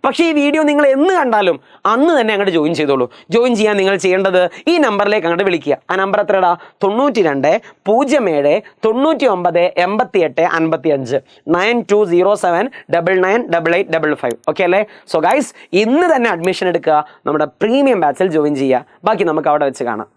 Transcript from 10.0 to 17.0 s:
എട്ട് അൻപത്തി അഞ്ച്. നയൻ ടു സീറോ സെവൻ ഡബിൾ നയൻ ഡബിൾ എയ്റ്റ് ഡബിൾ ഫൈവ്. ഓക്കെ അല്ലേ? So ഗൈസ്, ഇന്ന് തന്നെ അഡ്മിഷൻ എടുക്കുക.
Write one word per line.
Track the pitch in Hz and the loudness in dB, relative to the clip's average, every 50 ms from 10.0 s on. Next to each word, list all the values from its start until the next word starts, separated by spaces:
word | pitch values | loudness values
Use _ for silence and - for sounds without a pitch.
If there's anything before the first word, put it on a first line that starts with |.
| 254 262 - 202 | -4 0 0 0
എട്ട് | 165 151 139 - | 0 0 0 -2
അൻപത്തി | 165 180 160 165 160 160 160 156 143 165 | -2 0 0 0 0 -2 -2 -2 -2 -2
അഞ്ച്. | 147 139 131 113 131 135 - _ - _ _ - | -2 -2 -2 -4 -4 -6 -6 _ -20 _ _ -2
നയൻ | 165 175 185 214 240 240 214 - | 0 0 2 0 0 -2 -2 0
ടു | 202 208 214 | 0 0 2
സീറോ | 180 170 175 180 196 208 | 2 2 2 2 2 0
സെവൻ | 202 - 180 170 170 208 269 - - - - - | 0 0 -2 0 0 -2 -4 -6 -14 -6 -4 -2
ഡബിൾ | 170 170 175 190 185 | -2 0 0 0 0
നയൻ | 185 185 196 233 240 - 165 | 0 0 0 -2 -2 -2 -2
ഡബിൾ | 170 160 165 170 | -2 0 0 0
എയ്റ്റ് | 180 196 - | 0 0 -2
ഡബിൾ | - 165 151 151 147 | -2 -2 0 -2 -4
ഫൈവ്. | - - 123 117 - _ - | -2 -4 -6 -6 -4 _ -6
ഓക്കെ | 156 - 190 | -2 -2 0
അല്ലേ? | 175 180 196 214 - - - _ - - | 0 2 0 -2 -4 -8 -20 _ -4 -4
So | 165 156 | 0 0
ഗൈസ്, | 175 240 294 285 - - - - _ - | 2 0 0 -2 -4 -10 -20 -18 _ -2
ഇന്ന് | 185 214 220 262 311 359 349 311 | 0 0 2 2 2 2 2 2
തന്നെ | 262 233 226 | 0 0 -2
അഡ്മിഷൻ | 190 170 165 185 185 - 196 180 | -2 -2 -2 -4 -4 -2 -2 -2
എടുക്കുക. | 175 160 139 160 156 151 | -2 -2 0 0 0 0